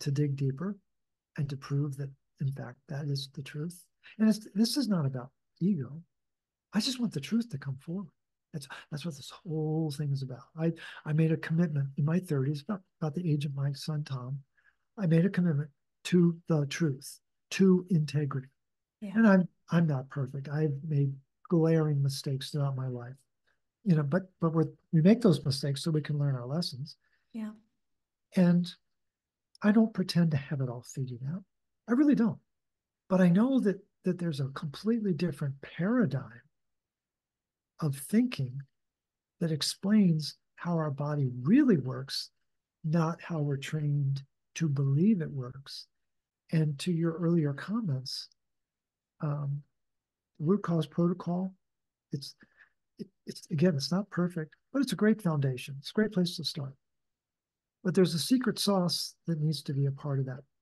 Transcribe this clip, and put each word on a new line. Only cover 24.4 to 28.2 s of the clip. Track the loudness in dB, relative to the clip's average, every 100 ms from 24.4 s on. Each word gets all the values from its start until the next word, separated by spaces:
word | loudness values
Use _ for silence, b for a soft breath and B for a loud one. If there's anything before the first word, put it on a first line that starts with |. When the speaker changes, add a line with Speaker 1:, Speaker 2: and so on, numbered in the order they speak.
Speaker 1:
but | 0
we're, | 2 0 -2 _
we | 4
make | 6 6
those | 6 4
mistakes | 2 -2 -2 -4
so | 0
we | -2
can | 0 -2
learn | 0
our | -2 -4
lessons. | -4 -4 -8 -12 -14 _ _ _
Speaker 2:
Yeah. | -10 -10 -12 _ _ _ _ _ _